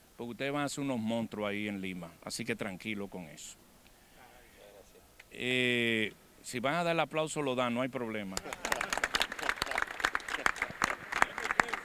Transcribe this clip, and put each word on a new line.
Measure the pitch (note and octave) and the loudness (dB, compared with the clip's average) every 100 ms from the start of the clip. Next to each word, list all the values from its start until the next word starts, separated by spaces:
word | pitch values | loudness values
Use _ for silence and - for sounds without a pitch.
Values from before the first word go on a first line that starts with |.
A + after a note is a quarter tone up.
| - - | -18 -10
Porque | A#2+ | -8
ustedes | A2 C3+ | -4 -2
van | C#3+ | 0
a | C#3+ | -2
ser | - | -2
unos | C#3 B2 | -2 0
monstruos | A2 A#2 A2+ G#2 G#2 | 2 0 0 -2 -2
ahí | G2+ G#2 | 0 -2
en | G2+ | -2
Lima. | F#2+ F2+ E2+ - | -4 -6 -8 -12
Así | - - | -8 -6
que | A#2 A2 | -4 -4
tranquilo | A2 F#2 A2 G#2 G2 | -4 -6 -6 -6 -6
con | G2 D#2+ | -8 -10
eso. | D#2+ - - - - - - - - - - - - G2+ G2+ - - - - - | -12 -16 -16 -20 -20 -20 -20 -20 -20 -20 -20 -20 -20 -20 -20 -20 -20 -20 -20 -16
Eh, | - B2 B2+ B2 A#2+ A#2 A2+ G#2+ - - - | -4 0 4 4 4 4 4 2 -2 -18 -16
si | - - | -8 -2
van | C3 | 2
a | E3 | 4
dar | E3+ | 4
el | E3 | 4
aplauso, | D3+ D#3 D#3 D#3 | 2 2 0 0
lo | C#3+ | 2
dan, | B2+ B2 A#2+ | 4 4 2
no | |
hay | C3 | 0
problema. | B2 A#2 G#2+ G2 F#2+ - B2+ - - - - - - - - - - - - - - - - - - - - - - - - - - - - - - - - | 0 -2 -2 -4 -6 -6 -4 -2 0 0 0 2 2 0 0 -2 0 0 0 -2 0 0 0 -2 2 2 2 -4 0 0 0 -4 2 2 2 0 2 2 0